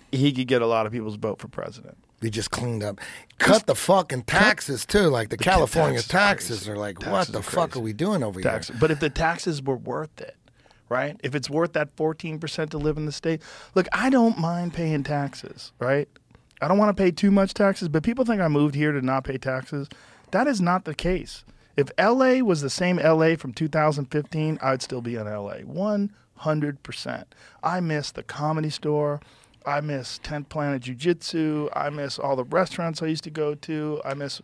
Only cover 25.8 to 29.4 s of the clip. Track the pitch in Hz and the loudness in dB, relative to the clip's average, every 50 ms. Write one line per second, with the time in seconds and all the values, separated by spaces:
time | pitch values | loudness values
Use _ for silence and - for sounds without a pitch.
25.8 | 196 214 214 202 202 208 208 _ _ _ _ - - 156 156 151 151 147 143 - | -2 -2 0 0 -2 -2 -4 _ _ _ _ -6 -2 -2 0 0 0 -2 -4 -8
26.8 | - - - - - 127 120 - - _ _ _ - - - - - 160 175 180 | -12 -14 -12 -10 -8 -8 -8 -8 -10 _ _ _ -20 -20 -14 -4 -4 -2 -2 0
27.8 | 175 165 156 147 143 - - - - - - 143 147 151 156 156 156 151 147 - | -2 -2 -2 -2 -4 -6 -10 -12 -12 -12 -8 -4 -2 -2 -2 -2 -2 -4 -6 -4
28.8 | - 151 151 147 147 147 147 147 - - _ _ | -4 -2 0 0 0 -2 -2 -6 -8 -16 _ _